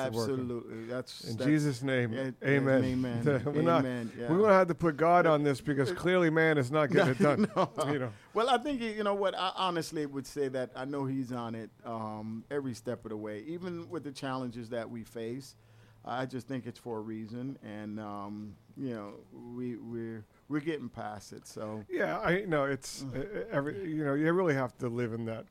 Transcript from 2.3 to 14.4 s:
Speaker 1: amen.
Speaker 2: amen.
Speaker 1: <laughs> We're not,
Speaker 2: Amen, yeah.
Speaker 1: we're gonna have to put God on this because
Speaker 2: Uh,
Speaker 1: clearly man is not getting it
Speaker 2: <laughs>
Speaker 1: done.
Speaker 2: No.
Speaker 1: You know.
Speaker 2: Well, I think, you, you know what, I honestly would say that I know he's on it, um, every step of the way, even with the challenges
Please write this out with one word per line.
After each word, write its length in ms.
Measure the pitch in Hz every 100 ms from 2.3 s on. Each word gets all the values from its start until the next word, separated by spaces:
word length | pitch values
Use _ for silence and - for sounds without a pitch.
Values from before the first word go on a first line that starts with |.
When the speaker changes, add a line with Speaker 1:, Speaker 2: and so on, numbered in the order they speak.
| 117
Speaker 1:
amen. 400 | 135 139 135 131
Speaker 2:
amen. 400 | 131 127 127 117
Speaker 1:
<laughs> 180 | 147 135
We're 180 | 139 147
not, 180 | 165 165
Speaker 2:
Amen, 320 | 131 123 113 110
yeah. 140 | 120
Speaker 1:
we're 80 | 175
gonna 140 | 214
have 160 | 190 180
to 60 | 147
put 200 | 170 139
God 280 | 165 175 170
on 160 | 151
this 180 | 147 131
because 300 | 147 139 131
Speaker 2:
Uh, 40 |
Speaker 1:
clearly 360 | 175 160 185 165
man 280 | 160 160 151
is 120 | 123
not 200 | 156 143
getting 200 | - -
it 80 | 131
Speaker 2:
<laughs> 100 | 147
Speaker 1:
done. 200 | 143 208 -
Speaker 2:
No. 120 | 175 - 147
Speaker 1:
You 60 | 147
know. 140 | 123 104 -
Speaker 2:
Well, 140 | 208 254
I 100 | 247
think, 220 | 294 262
you, 100 | 226
you 120 | 214
know 120 | 208
what, 200 | 202 196 185
I 140 | 185 185
honestly 500 | 185 170 - 160 143
would 220 | 139 135
say 180 | - 135
that 240 | 131 123 127
I 80 |
know 220 | 135 143 135
he's 260 | 135 120
on 240 | 123 117 113
it, 140 | 107 _
um, 600 | 120 113 107 107 110 113 -
every 220 | 143 131
step 300 | 110 123 113
of 40 | 110
the 80 | 107
way, 260 | 107 104 139
even 320 | 175 180 170 170
with 160 | 165
the 80 | 139
challenges 560 | 135 139 131